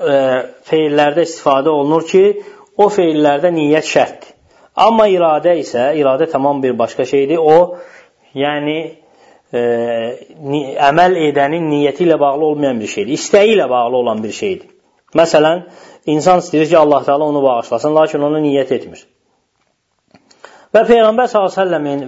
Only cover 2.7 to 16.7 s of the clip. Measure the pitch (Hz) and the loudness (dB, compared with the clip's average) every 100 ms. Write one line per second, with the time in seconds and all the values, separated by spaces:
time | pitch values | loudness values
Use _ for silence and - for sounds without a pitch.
2.7 | - 202 202 170 151 151 143 175 165 147 | 0 0 2 0 2 2 2 0 0 0
3.7 | 156 151 - 113 - - _ _ _ _ | 0 0 0 0 -4 -20 _ _ _ _
4.7 | - 202 226 214 185 165 151 165 170 131 | 0 2 4 2 2 2 0 0 -2 -2
5.7 | 120 131 156 135 135 165 139 139 143 131 | -4 -2 0 0 0 -2 -2 -2 -2 -2
6.7 | 117 113 - 127 139 139 165 156 160 175 | -2 -4 -4 -2 0 0 0 4 4 4
7.7 | - - - _ _ _ 139 143 147 147 | -2 -18 -20 _ _ _ -6 -4 -4 -6
8.7 | 156 160 - _ _ _ _ _ 120 120 | -6 -8 -14 _ _ _ _ _ -4 -2
9.7 | 117 117 117 113 - - - 143 147 135 | -2 -4 -4 -6 -10 -16 -16 -8 -6 -6
10.7 | 139 143 156 180 180 156 143 139 165 160 | -2 0 4 2 2 0 0 0 -2 -2
11.7 | 147 143 135 175 151 143 139 156 147 143 | 0 0 0 0 2 0 0 -2 0 -2
12.7 | 117 104 - 104 147 - 202 214 208 139 | -4 -6 -8 -6 -6 0 2 4 2 0
13.7 | 123 120 127 117 110 110 98 104 87 - | -2 0 -2 -2 -4 -8 -8 -8 -8 -12
14.7 | _ _ _ _ 151 165 160 156 175 175 | _ _ _ _ 0 2 4 2 0 -6
15.7 | - - - - 151 151 180 175 151 156 | -20 -20 -12 -4 0 2 2 2 -2 2